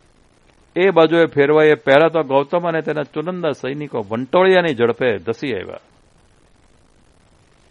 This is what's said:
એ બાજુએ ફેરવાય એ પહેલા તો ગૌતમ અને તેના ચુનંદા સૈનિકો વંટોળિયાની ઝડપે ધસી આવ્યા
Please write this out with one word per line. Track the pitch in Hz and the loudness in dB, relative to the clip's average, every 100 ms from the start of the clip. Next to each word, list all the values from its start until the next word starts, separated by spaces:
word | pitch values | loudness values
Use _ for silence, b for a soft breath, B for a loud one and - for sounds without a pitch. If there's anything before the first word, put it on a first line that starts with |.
| _ _ _ _ _ _ _ - | _ _ _ _ _ _ _ 0
એ | 190 | 2
બાજુએ | 165 160 170 160 | 4 4 4 2
ફેરવાય | 143 143 156 156 | 2 2 4 4
એ | |
પહેલા | 147 - 139 165 | 2 2 4 4
તો | 160 | 0
ગૌતમ | 139 135 143 175 170 | -2 -2 0 -4 -4
અને | 160 | -4
તેના | 156 151 | -6 -8
ચુનંદા | 143 156 156 180 165 | -8 -8 -8 -6 -6
સૈનિકો | 127 127 147 147 127 98 | -6 -8 -10 -8 -8 -6
વંટોળિયાની | 113 131 180 185 185 170 | -8 -2 0 4 2 0
ઝડપે | 120 117 117 127 98 | 0 -2 0 -2 -2
ધસી | 85 113 143 | -6 -8 -8
આવ્યા | 101 90 90 - _ _ _ _ _ _ _ _ _ _ _ _ _ _ _ _ _ _ | -8 -10 -16 -20 _ _ _ _ _ _ _ _ _ _ _ _ _ _ _ _ _ _